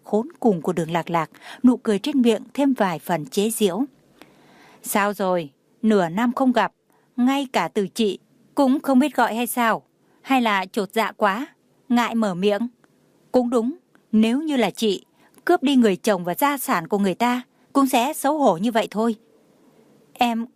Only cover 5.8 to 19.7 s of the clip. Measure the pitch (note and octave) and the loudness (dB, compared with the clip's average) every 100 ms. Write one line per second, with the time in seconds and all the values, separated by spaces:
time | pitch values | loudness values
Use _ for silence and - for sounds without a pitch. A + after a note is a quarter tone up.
5.8 | A3 G#3 E3 F3+ A#3+ B3 C4 A3+ F#3+ - | 2 2 2 0 -2 0 2 2 0 -4
6.8 | _ _ _ - B3 C#4 C4 A3 E3 A3 | _ _ _ -2 0 0 -2 -2 -2 -2
7.8 | F#3+ - G#3+ F3 _ _ _ - C4+ D4 | -4 -2 -2 -2 _ _ _ 0 2 2
8.8 | D4 C4 D4 C4 A3 A3 A#3+ - A#3 F3 | 2 2 2 0 0 -2 -4 -2 0 0
9.8 | - _ _ _ - C4+ A3+ G3 F#3+ - | -6 _ _ _ -2 0 2 0 -2 -6
10.8 | F#3+ A3 G#3 - G#3 G3+ D4 _ _ _ | -4 -2 -4 0 0 0 -8 _ _ _
11.8 | - A#3+ A3 A#3 G#3+ E3+ G3+ G3+ A#3+ - | -2 0 0 -2 -2 0 0 0 -4 -10
12.8 | _ _ _ _ _ B3+ A#3+ A#3+ A3+ E4+ | _ _ _ _ _ -2 0 0 -2 -6
13.8 | _ _ _ G#3+ A3 B3+ D#4 C#4 G3+ - | _ _ _ 2 2 0 -2 0 0 0
14.8 | A3 F#3 - _ _ _ - F4 C4 C4+ | -2 -2 -8 _ _ _ 0 2 2 4
15.8 | A3 F3+ - F#3+ F3 F3 C#4+ C#4+ C4+ G3 | 4 2 0 0 -2 -2 0 -2 -2 -4
16.8 | D#3+ G3+ G3+ E3+ A#3+ B3 - _ _ C#4 | -2 -2 -2 0 -2 -2 -8 _ _ 0
17.8 | C4+ C4 B3 D#4 C4+ D#4 C4+ E3 A3 A3 | 2 2 0 -2 -2 2 2 2 0 -2
18.8 | G3+ G3 A3+ G#3 _ _ _ _ _ | -2 -2 -2 -4 _ _ _ _ _